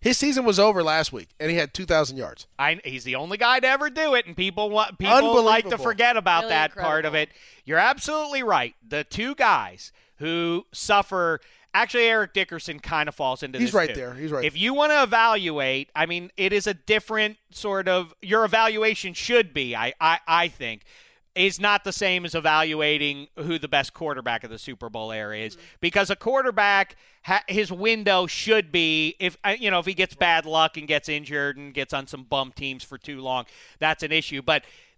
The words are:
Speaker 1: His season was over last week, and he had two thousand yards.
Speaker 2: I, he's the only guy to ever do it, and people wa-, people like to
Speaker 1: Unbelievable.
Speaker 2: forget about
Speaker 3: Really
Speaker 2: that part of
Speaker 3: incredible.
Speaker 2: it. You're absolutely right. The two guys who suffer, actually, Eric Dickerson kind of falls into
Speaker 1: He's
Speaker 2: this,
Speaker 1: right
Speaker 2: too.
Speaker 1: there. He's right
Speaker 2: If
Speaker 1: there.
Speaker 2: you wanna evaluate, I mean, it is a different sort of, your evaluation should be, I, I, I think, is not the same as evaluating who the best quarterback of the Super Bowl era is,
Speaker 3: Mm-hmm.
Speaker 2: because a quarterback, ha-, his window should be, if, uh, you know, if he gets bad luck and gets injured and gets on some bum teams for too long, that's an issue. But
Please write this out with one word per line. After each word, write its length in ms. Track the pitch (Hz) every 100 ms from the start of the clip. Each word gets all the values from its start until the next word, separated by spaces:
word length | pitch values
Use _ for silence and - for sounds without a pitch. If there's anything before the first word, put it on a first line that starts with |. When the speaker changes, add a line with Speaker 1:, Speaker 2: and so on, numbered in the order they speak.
Speaker 1:
His 180 | 240 247
season 260 | 285 262
was 160 | 240 190
over 240 | 208 190
last 280 | 160 160 151
week, 180 | 120 - -
and 100 | 156
he 60 | 170
had 180 | 147
two 100 | -
thousand 340 | 175 160 135 131
yards. 280 | - - - -
Speaker 2:
I, 200 | 143 170
he's 180 | - 131
the 140 | 123 131
only 220 | 165 208
guy 200 | 240 262
to 80 | 254
ever 240 | 277 294
do 240 | 277 311
it, 120 | 247 175
and 100 | 165
people 340 | 190 180 208
wa-, 220 | 214 214 196
people 460 | 190 254 285 240
like 220 | 220 226
to 60 | 202
Speaker 1:
Unbelievable. 100 | 233
Speaker 2:
forget 320 | 233 214 240 226
about 260 | 185 170
Speaker 3:
Really 60 | 196
Speaker 2:
that 260 | 156 156 -
part 280 | 165 156
of 80 | 156 151
Speaker 3:
incredible. 160 | 156
Speaker 2:
it. 300 | - - -
You're 140 | - 160
absolutely 640 | 226 277 - 311 294 277
right. 320 | 233 170 120 _ 110
The 160 | 147
two 320 | 143 190 247
guys 560 | 285 233 156 95 92 - _ _ -
who 460 | 156 170 170 170 -
suffer, 680 | - - 202 - 180 170 156 _ _ _
actually, 300 | 202 233 240
Eric 300 | 233 220 196
Dickerson 440 | 196 185 165 - 147
kind 300 | - 156 151
of 80 | -
falls 260 | 135 131
into 160 | 139 131
Speaker 1:
He's 120 | 240
Speaker 2:
this, 40 |
Speaker 1:
right 140 | 196 156
Speaker 2:
too. 80 | 117
Speaker 1:
there. 180 | 123
He's 160 | 127 156
right 140 | 143
Speaker 2:
If 80 | -
Speaker 1:
there. 100 | 160
Speaker 2:
you 120 | 226
wanna 280 | 277 302 294
evaluate, 880 | 247 226 226 214 175 147 131 135 143 151
I 100 | 165
mean, 240 | 175 175 -
it 160 | 190
is 160 | 202 208
a 60 |
different 640 | 185 - 214 - 220 214 214 _
sort 380 | - 214 196 185
of, 260 | 185 170 -
your 220 | 180 220
evaluation 680 | 214 220 220 214 220 214 185
should 400 | 170 - 240 185
be, 220 | 147 127
I, 180 | 113 120 -
I, 200 | 160 165 -
I 180 | 170 175
think, 340 | - 120 110 _ - _ _ _
is 240 | 180 190 180
not 240 | 208 202
the 100 | 196
same 320 | - 196 180 170
as 80 |
evaluating 920 | 165 156 156 160 156 151 151 147 143 147 -
who 200 | 156 160
the 80 | 143
best 280 | 143 135
quarterback 500 | - 156 131 120 117
of 60 | 113
the 80 | 110
Super 320 | - 120 113
Bowl 200 | 110 110
era 240 | 110 104 107
is, 180 | 110 -
Speaker 3:
Mm-hmm. 80 | - -
Speaker 2:
because 300 | 170 202 196
a 60 | 196
quarterback, 800 | 226 269 262 214 202 196 196 - _ _
ha-, 180 | - 190 -
his 240 | 202 208
window 540 | 180 214 226 202 185 175
should 440 | - 214 220 165
be, 460 | 180 160 156 156 -
if, 200 | 180 -
uh, 120 | 202 226
you 120 | 214
know, 80 | 180
if 80 | 175
he 80 |
gets 200 | 185 185
bad 300 | - 175 165
luck 320 | 160 160 160 160
and 100 | 151
gets 220 | 147 -
injured 480 | 147 143 147 143 135
and 160 | 143
gets 220 | 135 131
on 120 | 139 135
some 180 | 135
bum 280 | 123 139 131
teams 300 | - 139 131
for 140 | - 131
too 240 | - 135
long, 240 | 131 127 120 - - -
that's 240 | 156 156
an 100 | 156
issue. 300 | 160 - 139
But 240 | 131 151 - - _